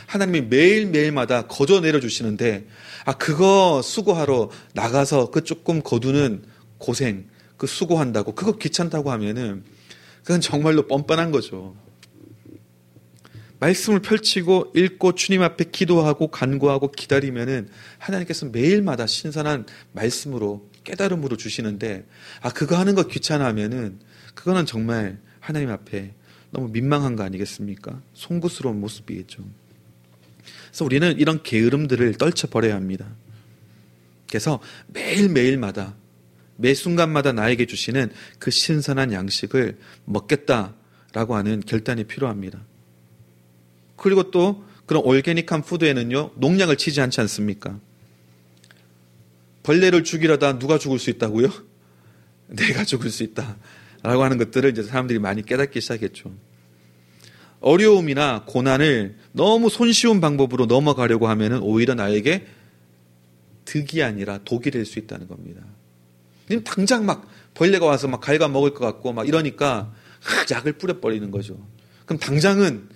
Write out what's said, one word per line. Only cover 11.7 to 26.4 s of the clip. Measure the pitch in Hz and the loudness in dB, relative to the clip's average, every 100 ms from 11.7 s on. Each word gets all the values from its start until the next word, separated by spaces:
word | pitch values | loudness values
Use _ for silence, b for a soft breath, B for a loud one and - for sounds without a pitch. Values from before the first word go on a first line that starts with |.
| 98 - _ - _ - - - - _ _ _ _ _ _ B B B - | -20 -20 _ -20 _ -20 -20 -20 -20 _ _ _ _ _ _ B B B -2
말씀을 | 147 185 - 202 | 0 0 2 0
펼치고 | - 220 214 196 170 185 - 160 | 2 0 0 0 2 2 2 2
읽고 | 185 185 185 180 | 2 2 2 2
주님 | - 190 | 0 2
앞에 | 170 175 170 | 2 0 -6
기도하고 | - 165 175 156 143 156 | 0 4 4 4 2 -2
간구하고 | - 127 139 143 139 139 | -2 -2 2 2 2 -2
기다리면은 | - - 143 139 123 123 131 98 B B B | -6 0 0 0 -4 -4 -4 -6 B B B
하나님께서 | - 190 170 160 143 | -6 -6 -6 -8 -6
매일마다 | 117 147 208 190 123 113 | 0 4 4 2 -2 -4
신선한 | - 160 151 151 143 107 B B | -6 -6 -4 -2 -4 -6 B B
말씀으로, | - 113 - 143 123 104 101 - - | -4 -4 -4 -6 -4 -4 -6 -14 -20
깨달음으로 | - 185 196 175 135 113 | -12 -4 -2 -2 -4 -6
주시는데, | 110 113 110 101 117 95 - B B B | -8 -6 -6 -6 -8 -10 -14 B B B
아, | 123 | -8
그거 | - 143 170 | -4 0 2
하는 | 190 | 2
거 | 196 | 2
귀찮아하면은 | - 147 - 151 131 107 104 127 107 95 B B B - | 0 -4 -4 -2 0 -2 -4 -6 -8 -12 B B B -8
그거는 | 175 185 156 | -2 0 -2
정말 | 110 113 117 101 101 b b | -4 -2 -2 -4 -8 b b
하나님 | - 151 135 | -8 -6 -4
앞에 | 101 - 101 98 104 b b | -8 -10 -10 -10 -18 b b